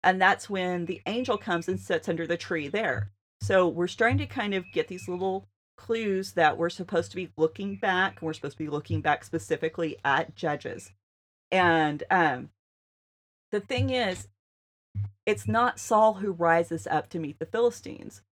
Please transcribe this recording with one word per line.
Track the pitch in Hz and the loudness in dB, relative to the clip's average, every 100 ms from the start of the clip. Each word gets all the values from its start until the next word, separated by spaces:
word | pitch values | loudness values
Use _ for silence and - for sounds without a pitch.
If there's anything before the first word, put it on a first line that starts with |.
And | 180 185 | 2 4
that's | 190 226 - | 4 4 -2
when | 190 180 180 170 | -2 -2 -2 -4
the | 180 - | -6 -4
angel | 226 254 208 | -4 -2 -2
comes | - 170 170 | 0 -2 -2
and | 190 | -6
sits | - 170 - | -2 -2 -2
under | 165 160 | -4 -2
the | 170 | -4
tree | - 165 143 | -2 -4 -2
there. | 196 196 107 104 _ _ _ | -2 -2 -2 -6 _ _ _
So | - 190 180 | 2 4 4
we're | 160 175 | 2 -4
starting | - 226 277 | 2 2 2
to | 294 | -2
kind | 262 208 | -4 -2
of | 196 180 | -2 -2
get | 165 156 | -4 -4
these | 180 - | -8 -8
little | 180 190 190 196 _ _ _ | -4 -2 -4 -8 _ _ _
clues | - 226 214 190 190 | -4 -2 0 -2 -2
that | - 156 - | 4 4 4
we're | 170 | -2
supposed | - 175 170 165 | -2 -2 -2 -2
to | 175 | -8
be | 175 - | -10 0
looking | 160 160 202 196 | 0 0 -8 -2
back. | 208 180 196 - | 0 2 0 -2
We're | 160 | -8
supposed | 156 147 - | -6 -10 -8
to | |
be | 151 | -6
looking | 147 - - | -6 -2 -2
back | 156 143 | 0 0
specifically | - 165 - 147 160 - 160 - 139 | -2 -8 -2 -2 -2 -2 -4 -2 0
at | 139 - - | 0 0 -4
Judges. | 160 147 - 87 - - _ _ _ _ _ | -4 -4 -6 -12 -16 -20 _ _ _ _ _
And, | 185 180 165 151 147 - | 2 4 4 2 0 0
um, | 185 160 127 139 _ _ _ _ _ _ _ _ _ _ | 4 4 0 -8 _ _ _ _ _ _ _ _ _ _
the | 254 | -6
thing | - 254 269 | -2 -2 0
is, | 254 208 185 - _ _ _ _ _ _ - 101 _ - | 0 0 -2 -10 _ _ _ _ _ _ -8 -8 _ -2
it's | 202 - | -2 0
not | 226 247 - | 2 2 -2
Saul | - 214 220 196 | 2 6 6 4
who | 202 | -4
rises | 170 170 165 170 165 - | 2 4 4 2 -4 -2
up | 151 - | -2 -2
to | 175 | -8
meet | 151 - | -8 -8
the | 156 | -4
Philistines. | 226 240 233 - - - - _ | 2 2 0 -14 -14 -16 -18 _